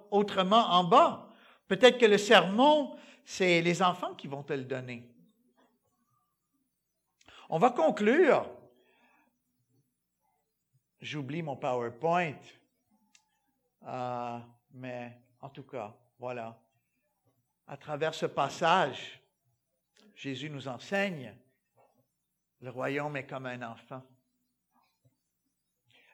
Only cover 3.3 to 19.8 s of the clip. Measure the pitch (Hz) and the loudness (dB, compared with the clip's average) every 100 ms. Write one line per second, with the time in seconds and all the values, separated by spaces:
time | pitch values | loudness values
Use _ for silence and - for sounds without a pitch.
3.3 | - 185 170 170 170 185 170 339 - 151 | 0 4 4 4 2 2 0 -6 -10 -10
4.3 | 139 143 143 127 131 123 120 120 _ _ | -10 -8 -8 -6 -8 -8 -14 -16 _ _
5.3 | _ _ _ _ _ _ _ _ _ _ | _ _ _ _ _ _ _ _ _ _
6.3 | _ _ _ _ _ _ _ _ _ - | _ _ _ _ _ _ _ _ _ -20
7.3 | - - 160 226 254 320 - 208 294 320 | -20 -8 0 0 2 0 2 2 4 4
8.3 | 156 107 - - _ _ _ _ _ _ | 4 0 -10 -20 _ _ _ _ _ _
9.3 | _ _ _ _ _ _ _ _ _ _ | _ _ _ _ _ _ _ _ _ _
10.3 | _ _ _ _ _ _ _ 120 147 131 | _ _ _ _ _ _ _ -12 -10 -8
11.3 | 156 160 131 143 123 117 117 165 175 170 | -8 -8 -6 -4 -4 -4 -4 -2 0 -2
12.3 | 127 - - _ _ _ _ _ _ _ | -8 -18 -20 _ _ _ _ _ _ _
13.3 | _ _ _ _ _ 131 127 123 123 120 | _ _ _ _ _ -14 -10 -8 -8 -8
14.3 | 120 117 _ _ 127 127 123 120 120 _ | -10 -14 _ _ -18 -14 -12 -14 -18 _
15.3 | _ 139 147 135 131 104 - _ _ 123 | _ -20 -20 -16 -14 -14 -16 _ _ -12
16.3 | 123 113 117 _ _ _ _ _ _ _ | -12 -14 -16 _ _ _ _ _ _ _
17.3 | _ _ _ - 143 - 147 160 156 165 | _ _ _ -20 -16 -10 -4 -4 -4 -4
18.3 | 160 139 - 165 185 147 117 - - _ | -2 -4 0 2 2 0 -4 -14 -20 _
19.3 | _ _ _ _ _ | _ _ _ _ _